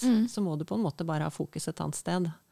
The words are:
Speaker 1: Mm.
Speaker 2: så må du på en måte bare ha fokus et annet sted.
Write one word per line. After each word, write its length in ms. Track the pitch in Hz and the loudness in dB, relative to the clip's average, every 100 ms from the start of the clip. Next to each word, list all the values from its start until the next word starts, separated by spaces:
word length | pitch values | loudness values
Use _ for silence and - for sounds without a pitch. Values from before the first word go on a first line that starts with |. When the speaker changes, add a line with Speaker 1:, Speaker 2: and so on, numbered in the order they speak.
Speaker 1:
Mm. 220 | 254 220 220 | 4 4 4
Speaker 2:
så 140 | - | 0
må 160 | 190 151 | 0 0
du 60 | |
på 100 | 160 | -2
en 80 | 214 | 0
måte 240 | 185 - 165 | 0 -2 -2
bare 160 | 156 | 0
ha 80 | 156 | 0
fokus 360 | - 151 160 - | -2 -6 -6 -6
et 120 | - | -4
annet 140 | 156 | -4
sted. 360 | - 170 180 170 - _ | -4 -2 0 -2 -4 _